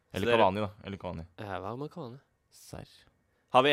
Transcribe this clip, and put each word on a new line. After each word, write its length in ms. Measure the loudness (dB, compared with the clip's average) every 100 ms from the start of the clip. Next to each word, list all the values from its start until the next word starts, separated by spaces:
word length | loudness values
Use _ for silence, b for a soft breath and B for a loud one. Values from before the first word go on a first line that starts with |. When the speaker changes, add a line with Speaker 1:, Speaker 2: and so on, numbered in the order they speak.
| _
Speaker 1:
Eller 140 | -4 2
Speaker 2:
Så 60 |
dere 80 | 6
Speaker 1:
Cavani, 240 | 4 4 -4
da. 60 | -6
Eller 160 | -12 -10
Cavani. 280 | -10 -10 -12 -14
Speaker 2:
Ja, 220 | -10 -8
hva 160 | -8 -10
med 160 | -10
Cavani? 260 | -12 -14 -16 _ _ _
Speaker 1:
Serr. 400 | -20 -18 -16 -16 -20 _ _ _ _ _
Speaker 2:
Har 100 | 4
vi 80 | 6